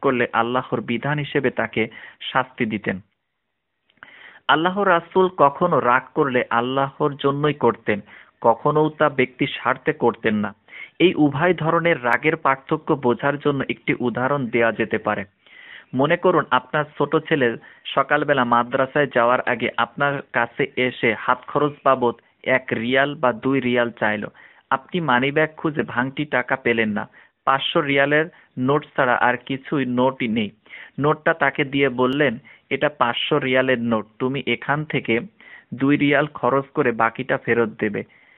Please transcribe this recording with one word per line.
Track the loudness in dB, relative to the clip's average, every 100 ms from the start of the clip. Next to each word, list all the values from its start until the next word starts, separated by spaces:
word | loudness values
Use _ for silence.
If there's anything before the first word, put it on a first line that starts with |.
করলে | 0 0 0
আল্লাহর | 0 0 -2 -2 -4
বিধান | -4 -4 -2 -4
হিসেবে | -2 -2 0
তাকে | -2 -4 -2 -4 -6 -20 -18 -4
শাস্তি | -2 -2 -4 -4
দিতেন। | -4 -6 -8 -10 _ _ _ _ _ _ _ _ _ -20 -20 -20 -8 0
আল্লাহ | 2 2 0
রাসূল | 2 2 2 2 2 4
কখনো | 2 4 0 2
রাগ | 4 2 0
করলে | -2 0 0 0
আল্লাহর | 0 0 0 -2 -2 -4
জন্যই | -2 -2 0 -2
করতেন, | 2 0 0 -2 -4 -6 -20 -20 -2
কখনো | 2 2 2 2 0
তা | 2 0
ব্যক্তি | 2 -2 -2 -6
স্বার্থে | -4 -4 -2 -2
করতেন | 0 0 0 -2
না। | -2 -4 -8 _ -20 -10 2
এই | 2
উভয় | 4 0 2 0
ধরনের | 0 0 0 2 0
রাগের | 0 0 0 0
পার্থক্য | 0 -2 -2 -4 -2
বোঝার | 0 0 0 0 -2
জন্য | -2 -2 -4
একটি | -6 -4 -2
উদাহরণ | -2 -2 -2 -2 -2
দেয়া | 0 2
যেতে | 0 -2 -2
পারে। | -2 -4 -6 _ _ -20 -20 -20 -8
মনে | -2 0 2
করুন, | 2 2 2
আপনার | 0 0 -4 -4 -2
ছোট | 0 0
ছেলে | 0 0 0 -2 -10 -20
সকালবেলা | -6 -2 2 2 2 0
মাদ্রাসায় | 2 2 2 0 0 0 0
যাওয়ার | 2 2 2
আগে | 0 -2 -2 -2
আপনার | -4 -2 -2 -2 -4
কাছে | -4 -2 -2 -4 -2
এসে | -4 0 -2
হাত | 0 0 -2 -2
খরচ | -2 -2 0
বাবদ | 2 2 2 -2 _ _
এক | 0 0 0
রিয়াল | -6 0 0 0
বা | 0 -2
দুই | 0 -2 0
রিয়াল | 0 0 -2
চাইল। | -2 -4 -2 -6 -14 -20 _ -4
আপনি | -4 -4 -4
মানিব্যাগ | 0 2 2 0 0 -2
খুঁজে | -4 -4
ভাঙতি | -4 -2 -4 -4
টাকা | -4 -2 -2 -2
পেলেন | 0 0 0
না। | -2 -8 -16 -20 _
পাঁচশো | -2 -2 0 -2
রিয়ালের | 0 2 2 2 -2 -8 _ -4
নোট | 0 0 0 -2
ছাড়া | 2
আর | 2 2 0
কিছুই | -4 -10 -4 -4 -2
নোটই | 0 0 0 -4
নেই। | -2 -4 -8 _ -20 -14 -2
নোটটা | 0 0 0
তাকে | 0 0 0
দিয়ে | -2 0 0
বললেন, | 2 0 2 0 -2 -10 -20 -8
"এটা | -4 -2
পাঁচশো | 0 -2 -2 -2 -2
রিয়ালের | 0 0 2 0
নোট, | 0 -2 -4 -6
তুমি | -4 -4 -4
এখান | -4 -2 -4
থেকে | -2 -4 0 -2 -2 _ -20 -20 -14
দুই | -2 0 2
রিয়াল | 2 2 0
খরচ | -2 0 0
করে | 0 -2 0
বাকিটা | 2 0 -2 -4 -4
ফেরত | 0 0 0
দেবে।" | -2 -4 -4 -10 _ _